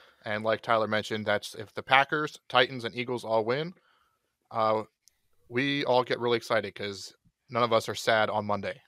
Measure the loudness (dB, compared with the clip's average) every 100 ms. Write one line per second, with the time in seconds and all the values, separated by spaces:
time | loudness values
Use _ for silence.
0 | -20 _ -6 -4 0 -2 2 2 2 0
1 | -2 -4 0 0 -2 -14 -12 -8 2 4
2 | 4 -2 -4 -10 -2 2 2 0 -8 -8
3 | -6 -6 0 0 0 -2 -4 -12 _ _
4 | _ _ _ _ _ 0 2 2 -2 _
5 | _ _ _ _ -6 -2 -2 0 2 2
6 | 2 0 0 0 0 -2 -2 -8 -8 -8
7 | -14 -20 _ _ -6 -2 2 2 0 -4
8 | 2 4 4 0 -2 -2 -4 -10